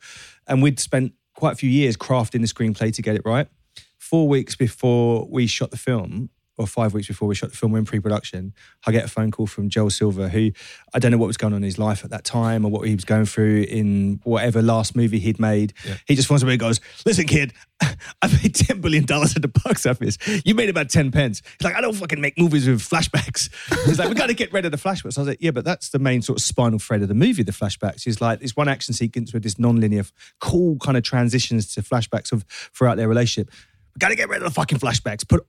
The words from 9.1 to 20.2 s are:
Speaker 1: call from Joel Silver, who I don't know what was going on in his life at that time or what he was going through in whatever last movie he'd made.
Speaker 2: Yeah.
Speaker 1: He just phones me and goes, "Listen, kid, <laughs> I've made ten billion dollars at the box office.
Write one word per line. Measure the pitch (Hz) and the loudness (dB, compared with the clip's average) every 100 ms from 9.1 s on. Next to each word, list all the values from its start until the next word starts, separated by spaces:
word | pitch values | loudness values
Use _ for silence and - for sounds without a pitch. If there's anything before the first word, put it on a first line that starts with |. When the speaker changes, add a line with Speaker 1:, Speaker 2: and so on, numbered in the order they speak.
| - 110 | -2 -2
Speaker 1:
call | 110 107 | -2 -6
from | - 101 | -4 -2
Joel | 110 107 | 0 0
Silver, | - 107 95 95 | 2 0 0 -2
who | 107 110 - - - _ | 0 0 -2 -12 -20 _
I | 131 | 0
don't | 120 | 2
know | 117 | 4
what | 107 | 2
was | 110 | 0
going | 107 | -2
on | 104 | 0
in | |
his | 98 92 | -2 -2
life | 107 101 | -2 -2
at | - | -6
that | 104 - | -10 -4
time | 120 113 113 107 | -2 0 0 0
or | |
what | 104 110 | -2 -2
he | |
was | 104 92 | -2 2
going | 110 107 | 2 2
through | - 107 107 101 | 2 2 2 2
in | 110 104 101 98 101 120 | 0 2 2 0 -2 -2
whatever | 113 120 113 | 0 2 4
last | 113 113 101 | 4 2 0
movie | 123 117 107 | 0 2 2
he'd | 101 104 | 0 0
made. | 110 104 104 - - | 2 2 0 -4 -12
Speaker 2:
Yeah. | 95 - | -6 0
Speaker 1:
He | 139 | 2
just | 131 | 4
phones | 143 | 4
me | 127 | 4
and | 123 | 2
goes, | 113 117 - - - | 0 -2 -4 -4 0
"Listen, | 180 156 | 2 2
kid, | 151 139 - _ | 2 0 -6 _
<laughs> | - 139 - - - | -2 -2 -2 -12 -4
I've | 202 - | 2 4
made | 214 - | 4 2
ten | - 202 | 0 2
billion | 175 156 131 | 2 2 2
dollars | 147 151 160 | 2 2 2
at | |
the | 147 | 0
box | - - 214 127 | 0 0 0 0
office. | 127 107 - | 0 -2 -4